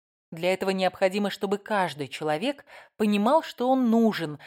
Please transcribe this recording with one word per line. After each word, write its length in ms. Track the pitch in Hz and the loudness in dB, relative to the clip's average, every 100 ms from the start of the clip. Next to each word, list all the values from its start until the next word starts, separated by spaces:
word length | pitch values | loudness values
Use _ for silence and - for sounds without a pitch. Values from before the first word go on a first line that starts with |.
| _ _ _ | _ _ _
Для 200 | 165 175 | -4 -2
этого 180 | 185 196 | 0 -2
необходимо, 600 | 190 185 - 190 202 202 | 0 0 2 0 0 -2
чтобы 280 | - 196 202 | -4 -4 -4
каждый 500 | - 208 175 139 135 | -2 -2 -2 -4 -10
человек 560 | - 156 151 254 277 - - - _ | -6 -4 -2 -2 -6 -12 -20 -20 _
понимал, 480 | 214 208 226 311 | 0 2 4 2
что 240 | - - 247 | 0 -4 0
он 240 | 262 240 | 2 4
нужен, 480 | 226 220 175 156 147 | 4 4 2 -6 -8